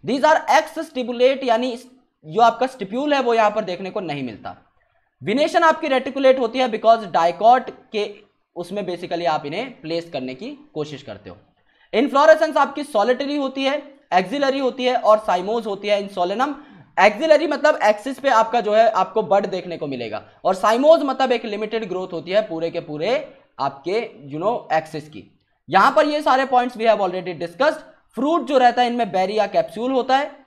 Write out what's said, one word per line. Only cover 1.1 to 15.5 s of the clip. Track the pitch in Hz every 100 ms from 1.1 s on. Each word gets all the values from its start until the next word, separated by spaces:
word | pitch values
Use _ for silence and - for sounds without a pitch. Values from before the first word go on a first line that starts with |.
| 240 247 269
यानी | 269 226 254 240 - _ _ _
जो | 156 175
आपका | 233 233 254
स्टिप्यूल | - 190 233 302
है | 285
वो | 240
यहाँ | 226 208
पर | 208
देखने | 185 180 190
को | 214
नहीं | 175 143
मिलता। | 127 101 95 90 _ _ _ _ _ _
विनेशन | 135 240 311 339
आपकी | 330 320 320
रेटिकुलेट | 262 262 269 269 262
होती | 226 247
है | 254
because | 220 220 226 202
dicot | 170 170 175 214 254 247 - _
के | 214 208 - _ _ _ -
उसमें | 175 208 185
basically | 175 175 170 170
आप | 156 143
इन्हें | 170 262 233
प्लेस | 156 170 170
करने | 139 127
की | 127 226 294 -
कोशिश | 156 147 139
करते | - 101 98
हो। | 87 _ _ _ _ _
इन्फ्लोरेसेंस | 208 277 269 311 311 320 294
आपकी | 277 -
सॉलिटरी | 294 214 214 247 277 294
होती | 269 269
है, | 269 285 - - _
एक्सिलरी | 180 185 277 269 269
होती | 262 254
है | 247 247
और | 220 214
साइमोज | 214 180 185